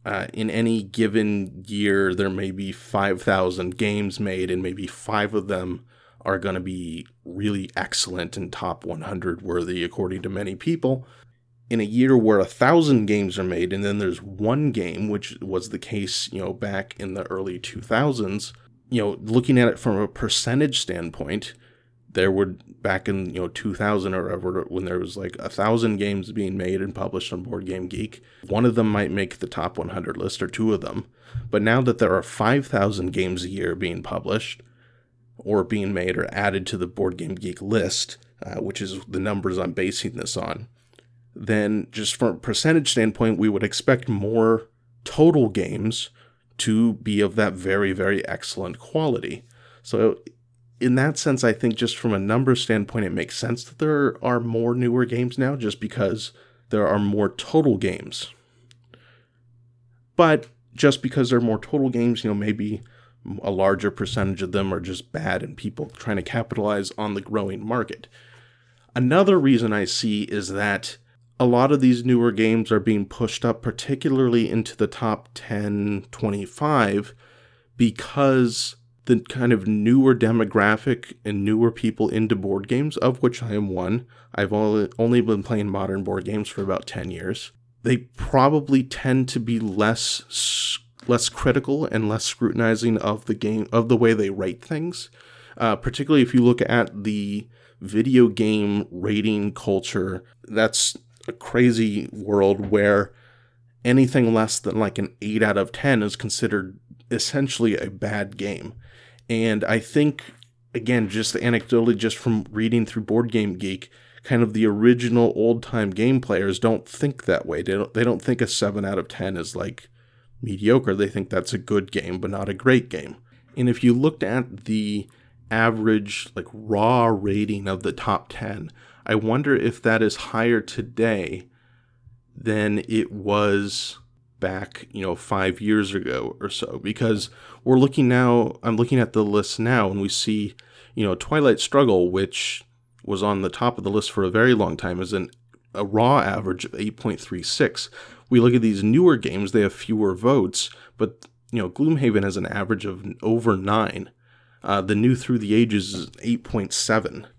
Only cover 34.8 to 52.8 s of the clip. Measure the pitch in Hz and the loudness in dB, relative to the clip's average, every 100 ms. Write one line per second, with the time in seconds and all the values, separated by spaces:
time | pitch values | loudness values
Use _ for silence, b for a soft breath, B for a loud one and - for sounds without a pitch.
34.8 | b b b b _ - - 104 - 107 | b b b b _ -14 0 0 0 -2
35.8 | 98 95 90 87 87 - 101 98 90 95 | -2 -2 -2 -2 -4 -2 0 -2 -4 -6
36.8 | 87 - 92 87 82 92 90 87 98 110 | -6 -2 -4 -4 -8 -8 -8 -10 -2 0
37.8 | 90 - - - b _ - 101 98 98 | 0 -2 -6 -10 b _ -12 -8 -8 -8
38.8 | 98 95 - 95 98 101 92 92 87 87 | -8 -10 -8 -4 -2 -2 -2 -2 -4 -2
39.8 | 95 - 110 - - 95 80 - - b | -2 -2 -6 -6 -6 -6 -6 -8 -12 b
40.8 | b b b b _ - 101 107 104 107 | b b b b _ -12 -2 0 2 0
41.8 | - - 104 - 117 82 - 104 156 160 | -4 -6 -6 0 0 0 -4 0 2 2
42.8 | 135 - 110 101 113 92 107 98 104 - | 2 2 0 2 0 2 2 0 -2 -2
43.8 | - 127 - 101 101 113 110 113 - _ | 0 0 0 -2 0 2 4 2 -2 _
44.8 | _ _ - - 160 156 113 - 90 98 | _ _ -8 6 6 6 2 0 -4 -2
45.8 | 104 117 - b b b b - 113 110 | -2 -4 -10 b b b b -6 0 4
46.8 | 117 107 107 104 101 110 104 95 95 95 | 4 2 -2 2 2 2 0 -2 -2 2
47.8 | 98 95 95 101 - - - - 95 117 | 2 0 0 0 -2 -8 -8 -8 -8 -10
48.8 | - 156 156 120 - - _ b b b | -6 -2 0 -2 -6 -12 _ b b b
49.8 | - 107 110 - - _ _ _ _ _ | -4 2 2 2 -12 _ _ _ _ _
50.8 | 127 127 147 151 151 131 123 107 120 110 | 0 2 2 0 -2 2 2 2 -2 0
51.8 | 117 - 120 101 98 117 131 120 - 110 | -4 -2 -2 0 0 2 2 2 2 0